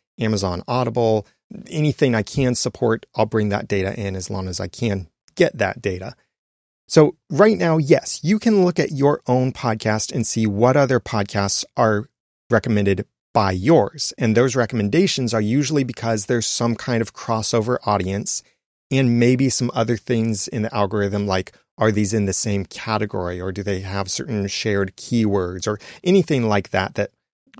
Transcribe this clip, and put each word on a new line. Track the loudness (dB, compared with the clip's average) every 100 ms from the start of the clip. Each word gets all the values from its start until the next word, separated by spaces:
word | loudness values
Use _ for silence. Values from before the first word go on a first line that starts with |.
| _ -6
Amazon | -2 -2 -2 -4 -4
Audible, | -2 -2 0 2 2 -2 _ _ -20 -8
anything | -2 0 2 2 2
I |
can | 0 0 0 0
support, | -4 -2 0 0 -2 -2
I'll | 0
bring | 0 0
that | -2 -2
data | -2 -2 -4
in | -6 -6
as | -6
long | -6 -6
as | -6
I | -8
can | -4 -2 -2 -6 _ _ 0
get | 0 2
that | -4 -2
data. | -4 -6 -8 -14 _ _ _ _ _ _ 0
So | 4 4 2 -4
right | 4 4 4
now, | 2 2
yes, | 4 4 2 -4
you | 0 0
can | 4 4 4
look | 2
at | -2
your | 2 2 2 0
own | 2 0
podcast | -2 -2 0 0 -2 -2
and | -4 -2
see | 0 0
what | 2 4 4
other | 4 2
podcasts | 0 -2 -2 -2 -2 -2 -4 0
are | 2 2 -2 _ _ _ -2
recommended | 0 2 0 2 0 -2 _ _
by | 0 2
yours. | 2 4 4 4 -2 -10 -2
And | 2 4
those | 2 2
recommendations | -2 0 0 2 2 0 -2
are | 0
usually | 0 0 0 0 -2
because | -4 -2 -2 0
there's | -2 -2
some | -2 -2 -2
kind | -2 -2
of | -2
crossover | -6 -4 -4 0 0 0 -2 0
audience | 0 0 -4 -4 -8 -10 _ _ _ _
and | 2 2 4
maybe | 4 4 2
some | 0 -2
other | -2 -2 -2
things | -2 -2 0 -2 -4
in | -4
the | -4 -2
algorithm, | -2 0 0 0 0
like, | -2 -4 -12 _ -6
are | -2
these | 0 0
in | 0 0
the |
same | -2 -2 -4 -4
category, | -8 -4 -4 -4 -4 -6 -6
or | -6
do | -6
they | -4 -4
have | -4 -6 -6
certain | -6 -6 -4 -4
shared | -4 -2 0 -2 -6
keywords | -4 0 2 0 -2 -4 -6
or | -6 -10 -6
anything | 2 2 2 0 2
like | 0 0
that | -2 -2 -2
that | -6 _ _ _ _ -14